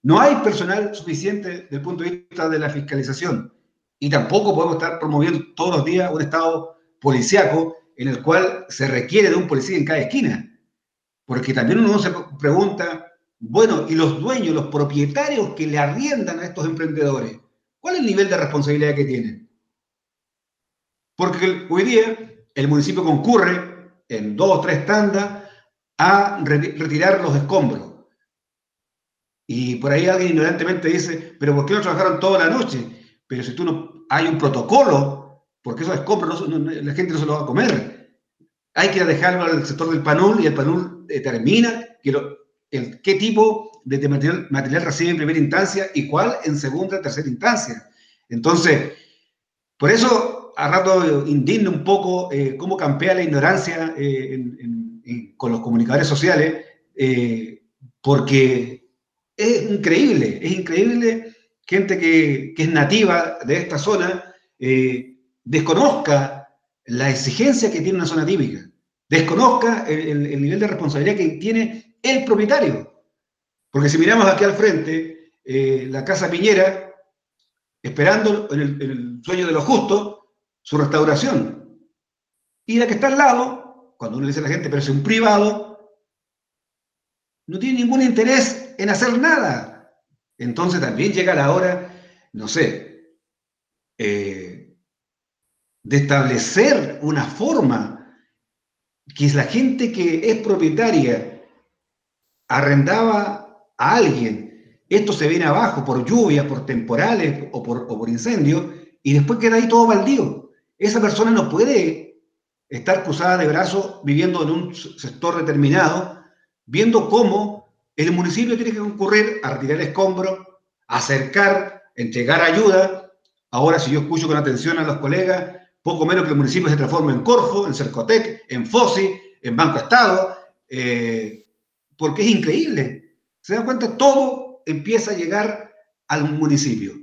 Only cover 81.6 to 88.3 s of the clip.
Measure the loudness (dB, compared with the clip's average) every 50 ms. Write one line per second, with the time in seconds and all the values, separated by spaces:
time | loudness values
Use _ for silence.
81.6 | -20 -20 -20 _ _ _ _ _ _ _ _ _ _ _ _ _ _ _ _ _
82.6 | _ 0 2 2 2 2 0 0 0 0 4 4 4 4 4 2 0 -4 -6 -12
83.6 | -16 -20 -20 -20 _ _ _ _ -12 -10 -6 -4 -4 -4 -4 -4 -4 -4 -4 -4
84.6 | -4 -4 -4 -4 -2 -2 -2 -2 0 0 0 2 4 4 4 4 2 2 0 -4
85.6 | -10 -12 -16 -20 -20 _ _ _ _ _ _ _ _ _ _ _ _ _ _ _
86.6 | _ _ _ _ _ _ _ _ _ _ _ _ _ _ _ _ _ -12 -8 -6
87.6 | -2 -2 0 0 0 2 2 2 2 2 2 2 2 4